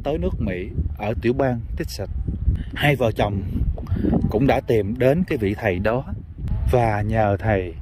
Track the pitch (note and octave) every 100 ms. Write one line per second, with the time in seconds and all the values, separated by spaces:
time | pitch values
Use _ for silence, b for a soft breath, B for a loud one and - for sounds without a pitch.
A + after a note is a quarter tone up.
0 | C#3+ D#3+ - - A2 F2+ F2+ - - -
1 | G#2 A#2+ A#2 C3+ C3+ A#2+ A2+ - E3+ -
2 | G2 - - - - B B - D3 C#3+
3 | A#2 G#2+ G#2 G2+ F#2+ - - - - B
4 | B B - G#2+ C3+ A#2+ - A2+ G2 B2
5 | B2+ D#3 F#3 D3+ G2 G#2 A2 F2+ G#2 B2
6 | C#3 - - - - - - B2+ A2+ G#2
7 | G#2 A2+ G#2+ G2+ A2 G2+ F2+ D#2